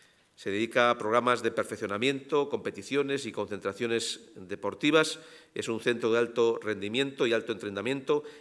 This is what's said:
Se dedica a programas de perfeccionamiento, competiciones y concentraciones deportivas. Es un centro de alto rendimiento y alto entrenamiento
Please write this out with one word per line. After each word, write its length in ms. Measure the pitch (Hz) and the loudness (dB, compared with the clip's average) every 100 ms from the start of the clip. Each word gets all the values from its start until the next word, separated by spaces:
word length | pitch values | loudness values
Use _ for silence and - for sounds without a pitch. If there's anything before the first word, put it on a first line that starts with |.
| _ _ _ - | _ _ _ -10
Se 160 | - | -4
dedica 380 | 98 113 127 120 | -2 2 4 4
a 80 | 117 | 4
programas 460 | 107 120 123 120 | 2 2 4 2
de 80 | 113 | 0
perfeccionamiento, 1000 | 110 98 107 107 104 131 135 135 147 143 | -2 -4 -4 -4 0 0 -2 -2 -2 0
competiciones 760 | 110 - 101 - 139 139 139 113 | -4 -6 -10 -4 -2 0 -4 -4
y 80 | |
concentraciones 880 | 107 101 101 - - 117 117 - - - - | -6 -6 -6 -6 -4 -2 0 -2 -8 -14 -18
deportivas. 840 | 90 98 101 98 147 156 156 - - - - | -10 -6 -6 0 4 6 4 -2 -14 -20 -10
Es 140 | - 104 | -6 -4
un 140 | 110 | 0
centro 320 | 123 117 117 | 0 2 4
de 60 | 117 | 4
alto 400 | 117 120 117 113 | 2 4 2 2
rendimiento 640 | 107 101 101 120 139 135 127 | -4 -4 -2 -2 -2 0 2
y 60 | |
alto 180 | 113 - | 2 0
entrenamiento 720 | 101 104 98 110 139 135 147 147 - | -6 -6 -4 -4 -4 0 0 -2 -14